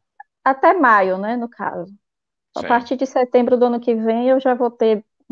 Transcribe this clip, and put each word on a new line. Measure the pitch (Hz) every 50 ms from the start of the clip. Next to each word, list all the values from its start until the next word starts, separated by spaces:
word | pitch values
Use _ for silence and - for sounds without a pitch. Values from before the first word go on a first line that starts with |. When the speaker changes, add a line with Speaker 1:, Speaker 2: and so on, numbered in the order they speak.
| _ _ _ _ - _ _ _ _
Speaker 1:
até | 269 269 269 - 330 370
maio, | 370 285 240 220 202 190 190 185
né, | 190 196 214 240
no | 247 233 240
caso. | - - 190 - - 180 175 190 202 _ _ _ _ _ _ _ _ _ _ _ _
A | -
Speaker 2:
Sim. | -
Speaker 1:
partir | - 240 240 247 - 269
de | 254 269
setembro | 262 - 269 247 247 - 247 240 240 254
do | 233 240
ano | 240 240 240
que | 240 254 233
vem, | 220 220 226 226 233 247 254
eu | 262 262
já | 262 269 247
vou | 240 240 240
ter | 240 _ 233 226 220 208 - _ _ _ _ _